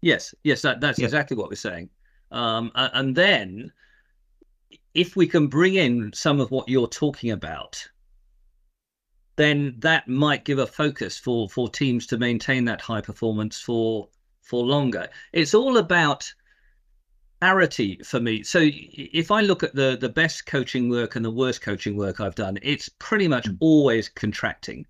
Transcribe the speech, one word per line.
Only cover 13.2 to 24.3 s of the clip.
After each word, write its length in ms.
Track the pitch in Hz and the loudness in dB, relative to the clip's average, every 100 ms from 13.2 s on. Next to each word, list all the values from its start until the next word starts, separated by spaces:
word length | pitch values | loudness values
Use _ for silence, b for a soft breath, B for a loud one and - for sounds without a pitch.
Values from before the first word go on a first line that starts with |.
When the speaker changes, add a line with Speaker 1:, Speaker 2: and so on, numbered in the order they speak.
| 113 107 107 - | -4 -2 -4 -8
Speaker 1:
for, 480 | - 117 113 110 101 _ _ _ | -4 0 0 -2 -6 _ _ _
for 220 | _ 120 120 | _ -2 2
longer. 420 | 143 135 101 - B B | 2 0 -4 -8 B B
It's 200 | 165 151 | -2 4
all 240 | 208 262 247 | 4 4 2
about 560 | 170 175 156 - - - _ _ _ _ _ _ _ _ _ _ | 4 4 4 0 -6 -18 _ _ _ _ _ _ _ _ _ _
parity 600 | 180 190 165 - 107 92 | 2 4 2 2 -4 -4
for 160 | - 131 | -4 -2
me. 220 | 117 110 | -2 -4
So 180 | 107 180 | 0 4
y-, 280 | 156 147 - - | 4 2 -12 -16
if 340 | 135 156 165 | -6 -4 0
I 120 | 214 | 2
look 200 | 208 185 | 2 2
at 140 | - 135 | 0 0
the, 220 | 135 117 | 0 2
the 100 | 123 | -2
best 380 | 113 160 - - | 0 0 0 -4
coaching 420 | 143 127 131 120 | -4 -2 -2 0
work 260 | 120 113 - | 0 -2 -2
and 80 | |
the 60 | 113 | -4
worst 320 | 113 131 120 | 0 -2 -2
coaching 340 | - 104 - 101 | -4 -4 -4 -2
work 240 | 98 92 | -4 -4
I've 140 | 101 | -6
done, 240 | 92 101 98 | -4 -6 -4
it's 260 | 135 147 - _ | -4 -4 -6 _
pretty 300 | - 214 185 | -4 0 2
much 180 | 131 113 | 0 -2
Speaker 2:
Mm. 120 | 92 | 0
Speaker 1:
always 500 | 160 156 139 113 104 | 4 6 6 4 0
contracting. 760 | - 107 | -6 -6